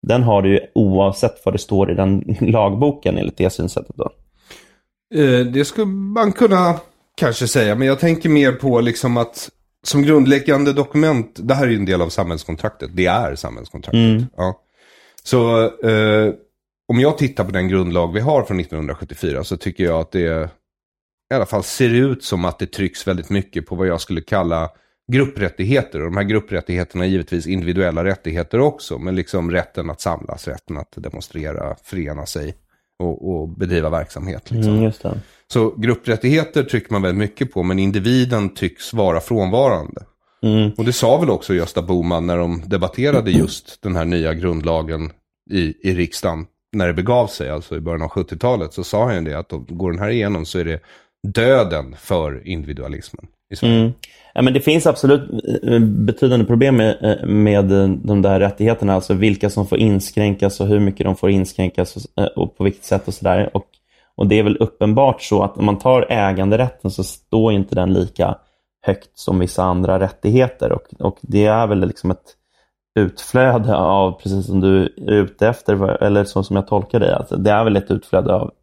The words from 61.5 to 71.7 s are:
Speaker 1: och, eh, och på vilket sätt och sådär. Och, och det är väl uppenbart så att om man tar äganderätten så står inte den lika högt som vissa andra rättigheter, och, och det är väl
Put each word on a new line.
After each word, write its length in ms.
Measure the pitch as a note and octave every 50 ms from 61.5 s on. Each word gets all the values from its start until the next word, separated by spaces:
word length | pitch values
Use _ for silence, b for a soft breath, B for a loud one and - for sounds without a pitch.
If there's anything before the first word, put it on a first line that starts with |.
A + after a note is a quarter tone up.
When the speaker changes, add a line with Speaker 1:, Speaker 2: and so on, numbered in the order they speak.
| - - F#2+ F2+ - - F#2 - -
Speaker 1:
och, 280 | - - - _ - G2+
eh, 40 |
och 300 | - - - F2 G2 -
på 60 | _ G2
vilket 200 | G2+ G2 - -
sätt 220 | - G2+ F#2+ -
och 60 | - G2
sådär. 360 | - - F#2+ F2+ F#2 G2 - -
Och, 120 | G2+ - _ _ _ _ _ _ _ _ _ _
och 120 | - -
det 120 | G2+ G#2 G#2+
är 40 | G#2+
väl 140 | G#2 -
uppenbart 640 | - A2+ G#2+ _ _ G#2+ G#2+ G#2+ B2 C#3 C3+ A#2+ -
så 220 | - - G#2+ G2+ G2
att 140 | G2 -
om 80 | - G2+
man 120 | G#2 G2+ G2
tar 260 | - C3 B2+ B2+ - -
äganderätten 800 | - A2+ G2+ G2 F#2+ F#2 F#2+ G2 G#2 A2+ B2+ B2 - - - F#2+
så 120 | F#2 - F#2+
står 500 | - - - _ _ - A2+ A2 A2+ G#2+
inte 220 | G2 G2 - -
den 180 | F#2 F2+ F2+ F#2+
lika 440 | F#2 F2+ - - - F2+ F#2+ G2 - _ _ _ _ _ _ _ _ -
högt 240 | - G2 - - _ _
som 260 | - - - F#2 F#2
vissa 240 | F2+ F#2 - - F#2
andra 360 | F#2 F2+ F2+ F#2 F#2 F#2+ F#2
rättigheter, 720 | F#2+ F#2+ - _ - G#2 G#2+ B2+ B2+ B2 - - - A#1+
och, 100 | - - - _ - _
och 180 | - G2 G2 _
det 240 | - - - G2+ G#2
är 220 | G#2+ G#2+ A2 A#2
väl 200 | G#2